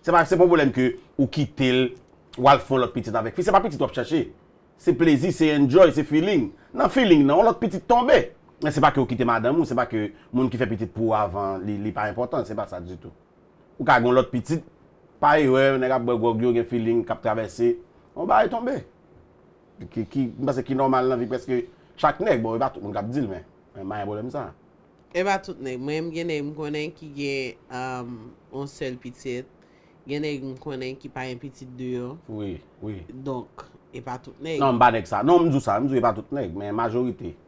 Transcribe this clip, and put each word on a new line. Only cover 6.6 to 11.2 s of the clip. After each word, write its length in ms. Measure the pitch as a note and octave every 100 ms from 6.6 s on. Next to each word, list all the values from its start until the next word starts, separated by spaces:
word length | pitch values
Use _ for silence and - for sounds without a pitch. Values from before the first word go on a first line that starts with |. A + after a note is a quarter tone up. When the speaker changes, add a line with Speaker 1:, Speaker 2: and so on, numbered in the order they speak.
| _ -
Speaker 1:
Nan 140 | C4
feeling, 320 | C4+ A3+ D#3 C#3
nan, 140 | A3
lòt 160 | A#3 F#3+
pitit 280 | A#3 F#3 -
tonbe. 240 | A#3+ B3 C#4 - - _ _
Men 120 | D3+
se 80 | D3
pa 100 | D#3
ke 60 | C#3
ou 60 | B2+
kite 160 | A#2+ A#2+
madanm 320 | A2+ A2+ D#3+
ou, 80 | D3
se 80 |
pa 120 | B2 A#2+
ke 200 | A2+ G#2 - -
moun 200 | B2 B2+
ki 80 | A#2
fè 80 | A#2
pitit 220 | G#2+ A2
pou 140 | - A2+
ou 60 |
avan, 420 | A2